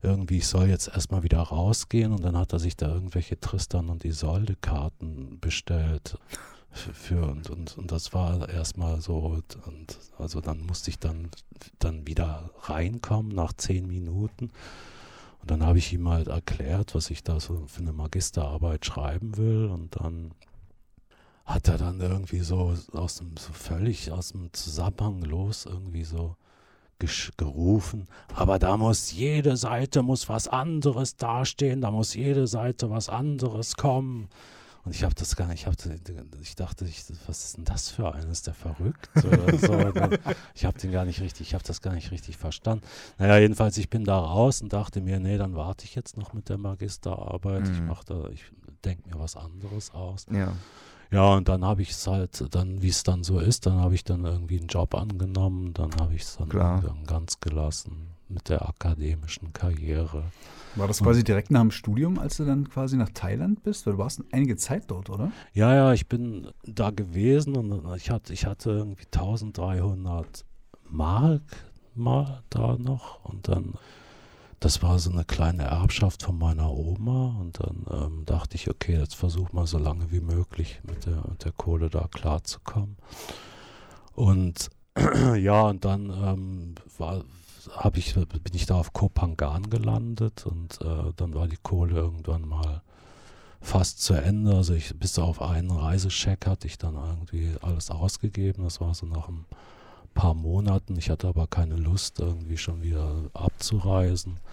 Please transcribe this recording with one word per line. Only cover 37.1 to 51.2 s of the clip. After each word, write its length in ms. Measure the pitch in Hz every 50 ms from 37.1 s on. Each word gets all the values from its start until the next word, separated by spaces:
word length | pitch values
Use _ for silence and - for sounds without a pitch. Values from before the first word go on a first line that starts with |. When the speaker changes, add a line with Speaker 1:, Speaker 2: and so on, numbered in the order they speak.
| 80 82 - -
Speaker 1:
„Was 160 | 82 - -
ist 120 | - -
denn 80 | - 82
das 240 | - - - - -
für 240 | - - 113 82 76
einer? 160 | 73 80 80
Ist 180 | 82 - - -
der 60 | 78
verrückt?“ 680 | - - 85 78 - 87 104 - - - - _ 156 -
Oder 320 | - - - 87 - 170
so. 160 | 151 190 - -
Speaker 2:
<laughs> 840 | - - - - 190 170 - 202 190 - - - - - - -
Speaker 1:
Ich 100 | - -
hab 120 | - - -
den 120 | - 92
gar 140 | 92 92 90
nicht 160 | 90 85 90
richtig, 280 | 95 90 - - 78 -
ich 60 | -
hab 80 | 92 -
das 180 | - 85 - -
gar 120 | 95 92
nicht 160 | 85 78 -
richtig 260 | 92 85 - - 80
verstanden. 480 | - - 80 76 - _ 113 110 110 - - - - - - - -
Naja, 200 | 95 101 104 104
jedenfalls, 380 | 107 107 107 - 113 107 - 107
ich 120 | 101 -
bin 140 | - 117 107
da 140 | 101 98 95
raus 420 | 87 80 82 101 117 135 131 -
und 120 | 110 101 101
dachte 280 | 101 104 - - 101
mir, 200 | 92 92 98 95
„Nee, 180 | 92 95 101 101
dann 160 | 101 95 92
warte 300 | 80 76 87 - - -
ich 100 | - -
jetzt 220 | 127 120 - -
noch 160 | 110 104 - -
mit 160 | 110 101 -
der 100 | 101 101
Magisterarbeit. 1120 | 101 101 95 92 95 95 - - - 92 90 - 98 98 92 90 87 98 98 98 98 95
Ich 100 | 92 87
Speaker 2:
Mhm. 60 | 85
Speaker 1:
mach 160 | 82 85 - -
da, 260 | - - 87 76 -
ich 120 | - - - - - - - - 73 _ -
denk 220 | 95 92 85 -
mir 120 | 90 85 80
was 160 | 76 80 -
anderes 560 | - 73 82 85 92 98 101 101 107 104 - -
aus.“ 340 | 85 92 90 95 95 - -
Speaker 2:
Ja. 220 | 110 101 95 92 90 90 87 - - - - - - - - - -
Speaker 1:
Ja, 220 | 98